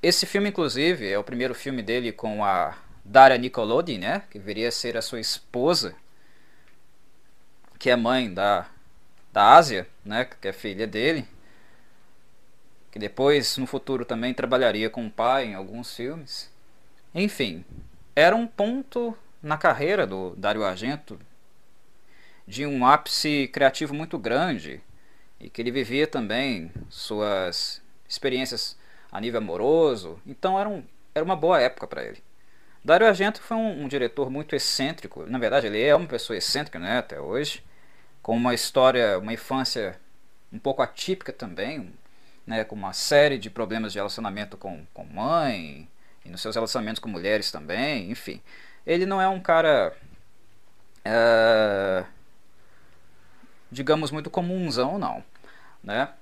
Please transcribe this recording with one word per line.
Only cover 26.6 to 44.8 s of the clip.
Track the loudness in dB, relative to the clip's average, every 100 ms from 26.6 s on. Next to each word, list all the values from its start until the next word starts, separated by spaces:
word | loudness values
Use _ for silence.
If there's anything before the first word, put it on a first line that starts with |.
| -6 -12 -14
suas | -12 -8 -4 0 0 -2 -4 -6 -8 -16 -20 -12
experiências | -6 -2 -2 -4 -6 -8 -10 -20 -20 -14
a | -8
nível | -4 -4
amoroso. | -4 -2 2 4 4 2 -6 -14 -16
Então | -6 -2 0
era | -2
um, | -6 -12 -18 -6
era | -4
uma | -2 0
boa | 4 4
época | 4 0 -12
pra | -10
ele. | -10 -12 -18 -20 -20 -20 -20 -16
Dario | 6 8 8
Argento | 6 2 -2
foi | -6 -2
um, | -2 -4
um | -4
diretor | -2 -2 0 -4
muito | -4 -4 -2
excêntrico. | 0 0 -2 -4 -12 -12 -6
Na | -2
verdade, | 2 2 2
ele | 2
é | 6
uma | 6 4
pessoa | -6 -6 -4
excêntrica, | -2 -2 -4 -8
né, | -2 -2
até | -2 -8
hoje, | -4 -2 -2 -6 -12 -20 -20 -20 -20 -14
com | -2 2
uma | 2
história, | 0 0 6 6 6 4 2
uma | -2
infância | -8 -4 -2 -2 -4 -6 -8 -16 -18 -20 -20 -16
um | -6
pouco | -4 0
atípica | -2 -2 -4 -4 -6
também, | -12 -12 -8 -8 -8 -12 -16 -18 -20 -20 -18 -6
né, | -4
com | -4
uma | -6 -8
série | -6 4 6 6 4
de | -6
problemas | -6 -4 -4 -4
de | -4
relacionamento | -6 -4 -6 -6 -10 -10
com, | -12 -12